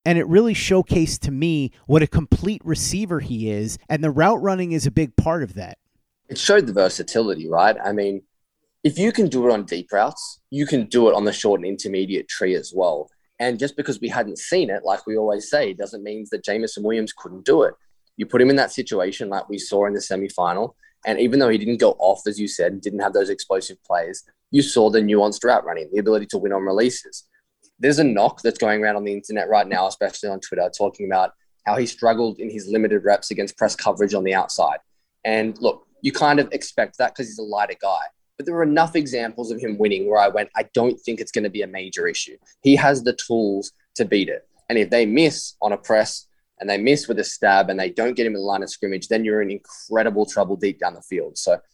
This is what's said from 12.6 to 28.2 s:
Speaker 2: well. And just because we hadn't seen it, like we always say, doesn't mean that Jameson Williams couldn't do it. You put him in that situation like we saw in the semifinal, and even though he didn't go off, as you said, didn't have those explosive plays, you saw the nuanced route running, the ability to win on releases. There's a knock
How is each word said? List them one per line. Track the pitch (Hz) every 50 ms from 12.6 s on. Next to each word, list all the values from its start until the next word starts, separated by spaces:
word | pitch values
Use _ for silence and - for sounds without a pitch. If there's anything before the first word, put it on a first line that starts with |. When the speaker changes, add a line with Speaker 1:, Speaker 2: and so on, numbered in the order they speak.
| 69 - 87
Speaker 2:
well. | 92 92 87 80 73 76 - _ _ _ _ _ -
And | 120 127 123 107
just | 135 143 143
because | - 139 - 127 101 117
we | 110
hadn't | - 127 117 101 95
seen | - - - - 185 170 110
it, | 98 101 -
like | 90 95 - -
we | - 107
always | 110 107 107 104 104 104 -
say, | - 147 139 104 95
doesn't | 90 101 98 - 104 98
mean | 104 107 110 107 104
that | - 101 -
Jameson | - 101 110 113 110 - - 104
Williams | 107 113 113 110 107 -
couldn't | - - 92 90 95 95
do | - 147 165 113
it. | 87 - _ _ _ _ _ _ _ _ -
You | 107
put | - - 120 123
him | 131
in | 139
that | 139 127 98
situation | - - 117 - 113 98 90 95 95 - 117 98
like | 98 95 - -
we | 104
saw | 98 92 - - 101 101
in | 101 101
the | 101
semifinal, | - - 95 92 98 98 - - 90 87 87 95 110 123 - _ _ _ _ _ -
and | 110 110 -
even | 117 120 120 139
though | 139 120
he | 110
didn't | 107 104 110 120 107
go | 120 107 98 -
off, | - 92 98 - -
as | 107 104 104
you | 104
said, | 98 - - 87 90 95 98 -
didn't | 104 98 101
have | 101 98 98
those | 101 98 95
explosive | 98 - - - 98 95 95 - 95 _ _
plays, | - 90 87 82 87 95 - - _ _ _ _ -
you | - 143
saw | 139 - - 123 110 110
the | 104 113
nuanced | 107 104 104 104 101 104 104 - -
route | 120 123 - -
running, | 80 85 85 78 76
the | 92 104
ability | 104 104 107 107 -
to | - -
win | 101 92 101 98
on | 98 95
releases. | 98 95 101 117 127 123 - - - - - - _ _ _ _ _ _ _ _ _ _ -
There's | - 139 147 143
a | 160
knock | 139 113 101